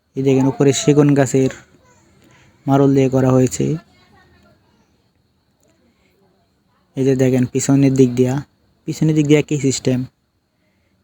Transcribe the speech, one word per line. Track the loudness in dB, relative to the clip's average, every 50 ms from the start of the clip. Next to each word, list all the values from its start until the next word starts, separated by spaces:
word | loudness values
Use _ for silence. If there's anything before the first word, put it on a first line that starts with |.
| _ _ -10
এই | -4 -2
দেখেন, | 0 0 2 0
উপরে | 0 0 0 0 0 0
সেগুন | 0 0 2 2 4 2 2 2
গাছের | 2 0 0 0 -2 -2 -2 -4 -10 -18 _ _ _ _ _ _ _ _ _ _ _ _ _ _ _ _ _ _ _ -4
মারল | 0 2 2 2 2 2
দিয়ে | 2 0 0
করা | 0 0 0 2
হয়েছে। | 2 2 0 0 -2 -4 -6 -6 -6 -8 -10 _ _ _ _ _ _ _ _ _ _ _ _ _ _ _ _ _ _ _ _ _ _ _ _ _ _ _ _ _ _ _ _ _ _ _ _ _ _ _ _ _ _ _ _ _ _ _ _ _ _ _ _ _ _ _ _ _ _ _ _ _ _
এই | -4 -2
যে | -2 0
দেখেন, | 0 0 0 0 0 -2
পিছনের | -2 -4 -4 -2 0 0 2 2 2 2
দিক | 2 2 2 2
দিয়া, | 0 -2 -2 -2 -6 -10 -12 _ _ _ _ _ _ _
পিছনের | -12 -6 -4 -2 -2 0
দিক | 0 2
দিয়ে | 2 2 2
একই | 0 -2 -4 -4
সিস্টেম, | -4 -4 -4 -4 -4 -4 -4 -4 -6 -10 _ _ _ _ _ _ _ _ _ _ _ _ _ _ _ _ _ _